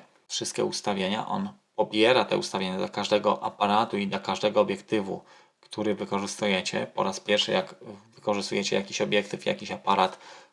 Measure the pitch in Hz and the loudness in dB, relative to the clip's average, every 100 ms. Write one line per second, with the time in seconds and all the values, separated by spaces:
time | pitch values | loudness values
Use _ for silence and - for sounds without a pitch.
0 | - _ - - 110 - 107 101 107 98 | -8 _ -10 -6 -6 -2 -2 -2 -4 -2
1 | 95 110 - 95 98 - _ - 104 107 | 0 -2 -2 -4 -4 -8 _ -2 0 4
2 | 110 127 104 101 101 98 95 92 95 - | 6 6 4 0 0 -4 -2 -2 -4 -4
3 | 98 104 101 95 107 - 104 104 113 101 | 2 2 4 0 -2 0 2 4 2 0
4 | 98 98 - 92 107 104 98 95 - 107 | -2 -4 -4 0 2 4 2 0 -2 -2
5 | 98 87 - - _ _ - - 104 101 | -2 -8 -10 -20 _ _ -14 -4 -2 -2
6 | 101 101 101 - 104 92 - 107 113 - | -2 -4 -4 -2 0 0 0 -4 -4 -2
7 | 95 95 - 104 - 98 - - - 101 | -2 -2 0 2 2 0 -2 -10 -16 -18
8 | - - - 101 98 107 98 101 98 - | -20 -8 -2 -2 0 -2 0 -2 -2 -4
9 | 101 104 101 101 - 101 104 92 - 95 | 0 0 0 -4 -4 -4 -6 -8 0 4
10 | 92 - - - - | 2 0 -18 -20 -20